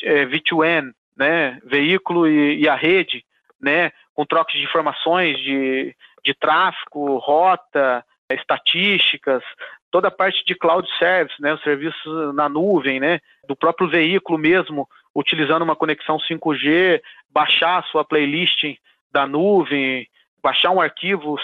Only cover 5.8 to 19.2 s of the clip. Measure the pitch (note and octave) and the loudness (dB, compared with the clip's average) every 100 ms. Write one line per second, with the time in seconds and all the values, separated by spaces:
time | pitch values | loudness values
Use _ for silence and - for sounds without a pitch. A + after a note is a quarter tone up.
5.8 | C3 - - _ - - D3+ D#3 F#3 - | -6 -12 -20 _ -6 -2 0 2 0 -2
6.8 | - D3 C#3+ C3 C#3+ D3+ F#3 F3+ - D3 | -10 -6 -2 -2 0 2 4 2 -2 0
7.8 | C3+ B2 - _ - C3 - C#3 - E3+ | 0 0 -6 _ -8 -6 -2 -2 0 0
8.8 | G3+ G3 - - - B2+ - - - - | 0 2 0 -2 -2 -2 -4 -16 -18 -20
9.8 | _ F3+ F#3+ - F#3+ - - F3+ E3+ F3 | _ 0 0 0 0 0 -4 -2 0 0
10.8 | F3 - F3 F#3 D3 - D3 D#3 D3+ C#3+ | -2 0 2 2 0 -4 -4 -2 -2 -2
11.8 | D#3 D3+ D#3 D#3+ D3 C#3+ D3 D3 F#3+ F3+ | -4 -8 -8 -6 -4 -2 0 0 2 2
12.8 | C3+ C3 C#3+ E3+ - _ - C#3 E3 E3+ | 0 0 0 0 -4 _ -12 -2 0 0
13.8 | F#3 E3+ D#3+ F#3+ - D#3+ D#3 F#3 E3+ D3 | 0 2 2 0 0 0 2 2 0 -6
14.8 | C3+ _ _ - - E3 C#3+ D#3+ E3+ F3 | -8 _ _ -4 -2 -2 0 2 0 0
15.8 | D#3+ D3+ - D#3 - A#2 E3 C3+ C#3+ E3 | -2 -2 -4 -4 -4 -4 -4 -2 2 2
16.8 | F#3 D3 - - _ D3+ D3 - E3 F3+ | 4 2 -2 -20 _ -2 2 2 2 0
17.8 | - D#3 D3 D#3 C#3+ D#3 F3+ - - - | -2 -4 0 0 0 0 0 -2 -4 -8
18.8 | _ _ _ C#3+ | _ _ _ -2